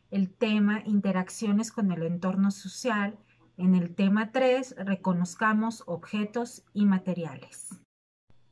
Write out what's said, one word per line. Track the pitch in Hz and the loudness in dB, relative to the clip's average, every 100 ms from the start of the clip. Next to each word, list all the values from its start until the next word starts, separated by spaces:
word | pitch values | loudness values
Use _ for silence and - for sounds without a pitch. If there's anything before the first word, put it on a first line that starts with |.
| _ | _
el | 196 185 | -2 -2
tema | - 220 214 202 214 214 | 0 0 4 2 0 0
Interacciones | 208 196 185 180 - 214 202 226 | 0 2 0 -2 -4 0 0 0
con | - 196 | -2 -2
el | 160 | 0
entorno | 165 175 185 196 196 | -2 -2 -2 2 0
social, | 196 190 - 254 208 202 214 _ _ _ - | 0 -10 -6 -4 -2 -4 -6 _ _ _ 0
en | 185 180 | 4 4
el | 175 | 2
tema | 190 196 208 220 | 0 2 2 0
tres, | 262 254 254 254 - | 2 4 2 0 -8
Reconozcamos | 196 190 185 175 180 - 220 214 226 226 - | -4 -2 0 0 -2 0 2 2 0 -4 -8
objetos | 170 - 214 208 240 240 - _ | -10 -6 -6 -4 -4 -6 -10 _
y | 208 202 | 2 4
materiales. | 185 185 175 160 127 - - - - _ _ _ _ _ - _ | 4 0 -4 -6 -10 -18 -18 -18 -18 _ _ _ _ _ -20 _